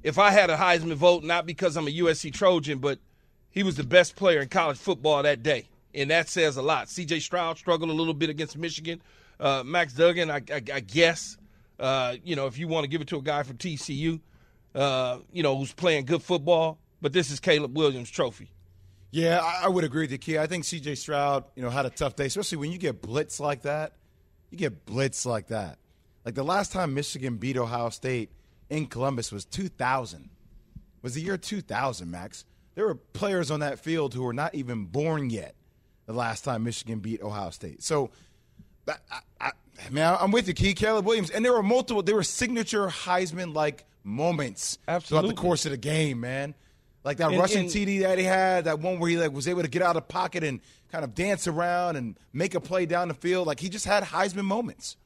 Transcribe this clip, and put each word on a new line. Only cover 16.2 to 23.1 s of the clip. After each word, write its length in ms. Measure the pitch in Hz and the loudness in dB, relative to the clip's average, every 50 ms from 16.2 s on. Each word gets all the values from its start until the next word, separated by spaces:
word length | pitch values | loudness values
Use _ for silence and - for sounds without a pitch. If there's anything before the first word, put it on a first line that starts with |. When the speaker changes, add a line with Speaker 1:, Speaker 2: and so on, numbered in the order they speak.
Speaker 1:
football, 560 | - - 180 170 143 165 175 160 160 160 156 _ _ _ _ _ | 0 0 -2 0 4 4 4 4 4 0 -2 _ _ _ _ _
but 100 | 165 143 135 | -6 0 2
this 160 | 180 160 127 | 2 0 0
is 100 | 143 135 | -4 -2
Caleb 360 | - 185 160 151 147 127 127 | 4 4 4 4 4 0 2
Williams' 340 | 156 156 143 135 123 120 - | 2 2 2 2 0 -8 -8
trophy. 420 | - - 147 120 - - 104 - - - - - - - - - - - - - | -2 -2 -2 -2 -4 -10 -20 -20 -20 -20 -20 -20 -20 -20 -20 -20 -20 -20 -20 -6
Speaker 2:
Yeah, 300 | - 160 165 165 170 175 | -2 0 2 4 4 4
I, 220 | 165 165 170 180 175 | 2 0 0 2 2
I 40 | 190 | 2
would 140 | 185 185 | 4 2
agree 200 | 160 147 120 156 | 0 0 0 -2
with 100 | 160 135 | -2 -2
you, 60 | 131 127 | -4 -8
Key. 200 | - - 156 151 | -4 -2 0 0
I 80 | 156 | 0
think 180 | 151 185 175 151 | 0 -2 -4 -4
C 140 | - 175 160 | -6 -8 -6
J 160 | 131 147 143 | -6 -6 -6
Stroud, 500 | - - - 151 143 143 143 139 139 135 - _ | -6 -6 -2 0 0 2 2 2 0 -2 -6 _
you 60 | 131 | -6
know, 80 | 127 120 | -6 -4
had 160 | 120 139 139 | -2 -2 -2
a 40 | - | -2
tough 240 | - - 151 135 - | -2 -2 -2 -2 0
day, 120 | - 139 | -2 -4
especially 320 | 135 - 196 202 - 180 151 | -2 -2 -4 -4 -4 -4 -4
when 120 | 143 156 | -6 -6
you 80 | 175 185 | -6 -4
get 240 | 190 147 117 - | -4 -4 -4 -4
blitz 380 | - 107 | -8 -4